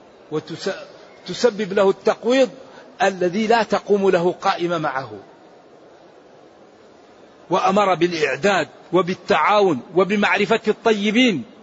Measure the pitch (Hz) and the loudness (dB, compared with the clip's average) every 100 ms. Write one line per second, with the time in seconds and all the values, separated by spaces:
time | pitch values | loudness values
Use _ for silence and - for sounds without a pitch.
0 | - - - 151 - 160 196 180 - - | -20 -20 -10 -10 -8 -10 -10 -10 -14 -20
1 | - - - 175 240 202 196 202 196 - | -20 -18 -14 -2 -2 0 -2 0 2 2
2 | 220 - 220 269 254 - - - - - | -2 -2 0 2 0 -4 -20 -20 -14 -2
3 | 196 185 180 196 220 233 208 196 - 202 | -2 0 -2 -2 0 0 0 -2 0 0
4 | 190 180 180 - 190 170 175 170 151 131 | 2 2 0 -2 -2 -2 -2 -4 -4 -6
5 | 123 101 - - - - - - - - | -8 -14 -20 -20 -20 -20 -20 -20 -20 -20
6 | - - - - - - - - - - | -20 -20 -20 -20 -20 -20 -20 -20 -20 -20
7 | - - - - - 185 185 196 190 170 | -20 -20 -20 -18 -4 -2 2 2 2 2
8 | 175 165 151 135 196 185 147 - - 175 | 0 0 -2 0 0 0 -2 -10 -2 -2
9 | 180 - - 170 165 208 190 127 - 170 | 0 -4 -2 0 2 2 2 0 -2 0
10 | 185 208 196 190 202 220 214 202 233 214 | 0 0 0 0 0 0 -2 0 0 0
11 | 214 220 254 151 - - | 0 2 2 0 -6 -18